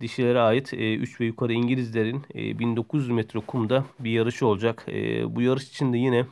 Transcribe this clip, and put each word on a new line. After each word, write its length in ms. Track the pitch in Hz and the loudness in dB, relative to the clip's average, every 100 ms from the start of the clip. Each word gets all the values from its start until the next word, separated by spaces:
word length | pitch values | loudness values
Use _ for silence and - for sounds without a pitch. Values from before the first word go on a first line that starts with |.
dişilere 400 | 117 - 123 123 | -6 0 2 4
ait, 340 | 117 117 135 | 4 4 0
e, 200 | - 110 | -4 -2
üç 260 | 110 120 - | -2 -4 -2
ve 40 | |
yukarı 280 | 117 113 120 | -4 -2 -2
İngilizlerin, 680 | 117 120 131 117 113 110 135 143 | 0 2 0 0 0 -2 -2 -8
e, 240 | - 110 107 | -8 -6 -2
bin 180 | 117 117 | -2 -2
dokuz 260 | 113 151 | -2 -2
yüz 80 | 127 | 0
metre 300 | 120 110 113 | 0 -2 -6
kumda 440 | - 127 110 127 135 - | -4 -2 2 0 0 -6
bir 100 | 113 | 0
yarışı 360 | 113 113 - 127 | 2 2 2 2
olacak. 380 | 101 113 113 - | 2 0 -2 -6
E, 460 | 104 107 113 113 113 | -4 -2 -2 -2 0
bu 60 | |
yarış 260 | 123 131 135 | 0 0 -4
için 240 | - 135 | -4 0
de 60 | 120 | 2
yine, 280 | 131 120 123 | 2 2 0